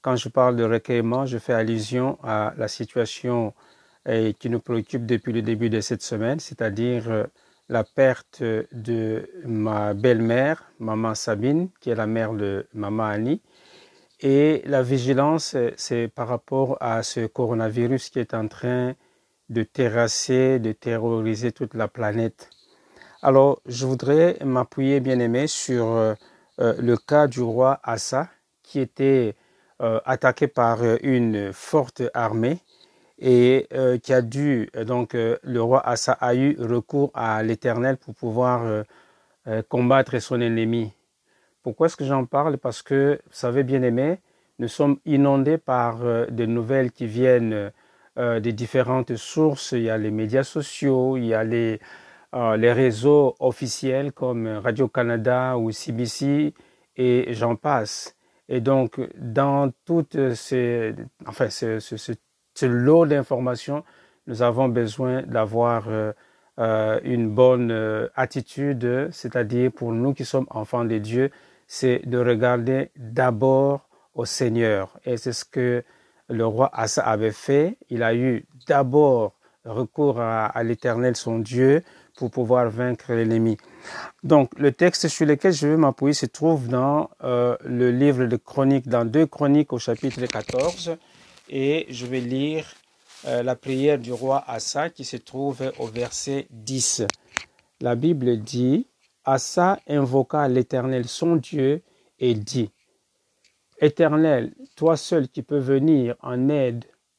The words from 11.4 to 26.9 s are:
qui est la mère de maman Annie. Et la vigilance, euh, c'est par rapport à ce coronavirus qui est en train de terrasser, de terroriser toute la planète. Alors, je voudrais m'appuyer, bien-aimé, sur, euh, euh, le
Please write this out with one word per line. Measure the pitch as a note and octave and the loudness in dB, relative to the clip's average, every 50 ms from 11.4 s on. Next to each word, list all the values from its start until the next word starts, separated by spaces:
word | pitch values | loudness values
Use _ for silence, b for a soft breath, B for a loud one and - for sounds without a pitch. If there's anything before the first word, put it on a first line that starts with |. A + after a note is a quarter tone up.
| A2+ C3+ D3 E3 F3+ F#3 _ _ | 0 0 0 0 -2 -4 _ _
qui | - B2 | -6 -4
est | A#2 | -4
la | A2 A2 | -2 -2
mère | G#2+ A2 A2+ A2+ G#2+ A2+ | -2 -2 -2 -2 -4 -4
de | G#2 G#2 G2 G2 G2 - _ - | -4 -4 -4 -4 -6 -8 _ -10
maman | G#2+ G#2 G2+ G#2+ A2 A2 | -8 -6 -6 -4 -4 -2
Annie. | G#2+ G#2 G#2 A2 B2+ D#3+ A3 b b b b b b b b b b b b b b b _ - | -2 -2 -4 -2 -2 -4 -4 b b b b b b b b b b b b b b b _ 0
Et | C#3 C3+ C#3 D3 D3+ D#3 - - | 2 4 4 4 4 2 0 -2
la | - C#3+ C3 B2+ | 0 0 0 0
vigilance, | B2 C#3 C3 A#2+ B2+ C3+ B2+ C#3 D3 D#3+ D#3+ - - - | 0 0 0 0 2 2 2 4 2 2 0 -2 -4 -2
euh, | C3+ A#2+ A#2 - | -2 -2 -2 -2
c'est | - - - B2+ A#2 A#2 | -6 -6 -4 -2 -2 -2
par | A2+ _ - A#2+ | -4 _ -8 -6
rapport | A2+ B2 A#2 _ - C3 C3+ C3+ B2+ C3+ - | -4 -4 -6 _ -4 -2 0 0 0 -2 -4
à | B2+ A#2 A2+ A2+ | -2 -2 -2 -2
ce | A2+ - - B2+ A2+ | -4 -4 -4 -4 -6
coronavirus | G#2+ _ - B2+ A2+ A#2+ A2+ A2+ A2 G#2+ A#2+ A#2+ A#2+ C3+ B2+ - - | -4 _ -2 -2 0 0 0 -2 -2 0 0 0 0 0 -2 -4 -6
qui | _ C3 | _ -6
est | A#2 - - | -4 -4 -4
en | A2+ A2 | -6 -6
train | G#2+ - - - B2 B2 B2+ C#3 B2+ C3+ _ _ _ _ _ _ _ _ _ _ - | -6 -8 -6 -4 -4 -2 -2 -2 -4 -6 _ _ _ _ _ _ _ _ _ _ -6
de | A#2 A2+ G#2+ | -4 -4 -4
terrasser, | _ _ - C3 A2+ G#2+ A#2 A#2 A2 - - - - B2+ B2+ C3 C3 C3 B2+ | _ _ 0 0 0 2 2 0 2 0 -4 -2 0 2 4 4 4 2 2
de | A2 A2 G#2 | 0 -2 -6
terroriser | _ - A#2+ A#2 A2+ A2 A#2 A2+ A2+ A2 A2 A2 G#2+ A#2+ A#2+ | _ -4 -4 -4 -2 0 0 -2 0 0 -2 -4 -2 -4 -6
toute | - - C3 A2 - | -4 -4 -10 -8 -4
la | A2+ A2 | -6 -6
planète. | G2+ _ B2 A2+ G#2+ G#2 A2+ A2+ A2+ - _ - _ b b b b b b b b b b b b b b - | -6 _ -4 -4 -2 -2 -2 -4 -4 -6 _ -20 _ b b b b b b b b b b b b b b 2
Alors, | C#3+ C3+ C3+ C3+ C#3 C3+ - _ | 6 6 8 6 6 4 0 _
je | B2+ A#2+ A#2+ C3+ | -12 -6 -4 -2
voudrais | C3 C3 B2 - C3+ C#3+ D#3 E3 F3 - - C#3+ | -2 -2 -2 0 2 4 6 6 4 2 0 -2
m'appuyer, | C3+ B2+ B2+ B2 - - C#3 C3+ C3+ C#3 C#3 | 0 0 0 -2 -2 -4 -2 0 2 2 2
bien-aimé, | B2+ C3 C3 B2 A#2+ A#2 A#2 B2+ C#3+ | 2 0 0 2 2 2 0 0 0
sur, | D#3 - - - - B2+ B2 A2+ | -2 -4 -6 -4 -2 -2 0 0
euh, | A2+ A2+ A2+ A2 A2 G#2+ b b b b b b b b - | 0 2 2 2 0 0 b b b b b b b b 0
euh, | - A#2 A2 | 0 0 0
le | - A#2+ A#2+ | 0 2 2